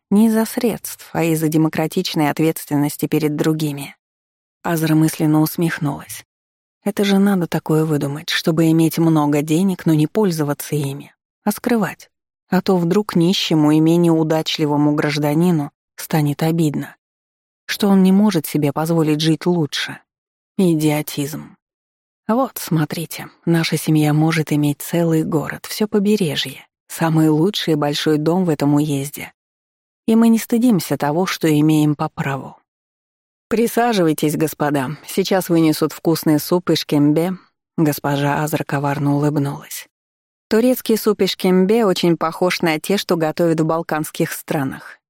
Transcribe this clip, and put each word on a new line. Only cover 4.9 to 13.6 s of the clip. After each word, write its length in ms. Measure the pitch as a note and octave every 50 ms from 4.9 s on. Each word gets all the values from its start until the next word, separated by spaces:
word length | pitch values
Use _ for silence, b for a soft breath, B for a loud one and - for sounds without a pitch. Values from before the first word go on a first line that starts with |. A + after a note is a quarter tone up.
| D#3
мысленно 460 | D#3 D#3+ D#3 - - E3+ D3+ D3+ D#3
усмехнулась. 840 | D#3 D#3 - - F3 E3 - - - C#3+ D3 D#3 E3 - - - - _ _ _ _ _ _ _ _ _ _ _ -
Это 220 | G#3 G3 - G#3
же 120 | G3+ G3 G3
надо 300 | G3 G3+ G3+ F#3 E3+ D#3
такое 380 | - D#3+ - - D#3+ D#3 D#3
выдумать, 440 | D#3+ D#3 C#3+ D3 C#3+ C#3+ D3+ E3 -
чтобы 400 | - - - - E3 D#3+ E3 D#3+
иметь 260 | D#3+ E3 E3 D#3+ - -
много 440 | E3+ E3 D#3+ D#3 D3 D3 D3 D3
денег, 440 | D3 D3+ D3+ D#3+ F#3+ G3 F#3 - -
но 80 | F3 D#3+
не 140 | D3+ D3+ D#3
пользоваться 680 | - A3 A3 G3 E3 D#3 D3+ C#3+ C#3+ - - - -
ими, 400 | D3 C#3 C#3 C#3 C#3+ C#3+ - _ _ _ _ _ _ -
а 60 | G#3 G#3
скрывать. 560 | - - - A#3+ A3+ G3+ D3+ - - - _ _ _ _ _ _ _ _ -
А 120 | - F3+
то 140 | - - F#3+
вдруг 400 | F3+ E3+ E3+ F#3 G#3 G#3 - -
нищему 560 | F3+ E3 E3+ G3 - - - E3+ D#3